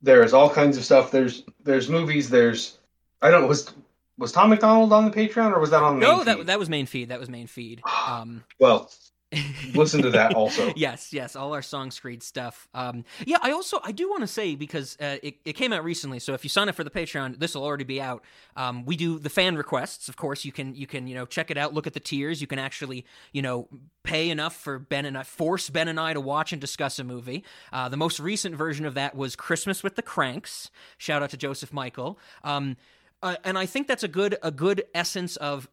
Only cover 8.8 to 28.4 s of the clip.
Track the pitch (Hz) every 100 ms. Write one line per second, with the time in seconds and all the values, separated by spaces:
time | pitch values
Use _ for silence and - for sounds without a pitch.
8.8 | - - - _ _ 151 143 139 131 131
9.8 | 151 151 127 117 110 113 107 110 107 156
10.8 | 147 117 - 147 127 139 139 147 135 143
11.8 | 131 - 127 120 - - 127 - - 123
12.8 | 127 120 117 - 214 330 247 302 370 403
13.8 | 185 208 370 403 220 - 208 143 147 165
14.8 | 135 - 147 139 147 - - 151 254 202
15.8 | 160 165 143 127 - 135 143 196 202 -
16.8 | 151 - 165 151 135 127 165 143 143 143
17.8 | 131 131 135 120 _ _ _ - 127 123
18.8 | 123 165 170 160 147 - 180 165 143 135
19.8 | 139 - - - 147 139 143 131 135 131
20.8 | 135 143 127 127 123 - 160 143 147 147
21.8 | 151 147 - 143 143 165 139 139 135 -
22.8 | 131 127 123 - - - 135 123 - 139
23.8 | - _ - 160 165 156 156 - - 135
24.8 | 139 143 143 135 131 - 160 185 - 143
25.8 | 165 160 160 156 135 147 160 160 139 -
26.8 | 143 - 127 123 120 139 - - - 131
27.8 | 127 135 165 156 151 208